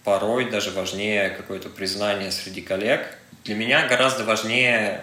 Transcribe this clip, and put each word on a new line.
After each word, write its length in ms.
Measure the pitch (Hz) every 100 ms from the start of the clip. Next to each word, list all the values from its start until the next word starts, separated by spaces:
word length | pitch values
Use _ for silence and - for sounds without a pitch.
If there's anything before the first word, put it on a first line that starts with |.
порой 460 | - 98 104 123 123
даже 220 | 104 98
важнее 580 | 92 92 95 104 104 95
какое-то 400 | 92 - 95 -
признание 600 | - 95 98 104 101 98
среди 300 | - 98 92
коллег. 400 | - 95 110 143 - - - -
Для 100 | -
меня 320 | 104 117 143 -
гораздо 360 | 127 131 113
важнее 800 | 107 107 110 123 123 117 104 92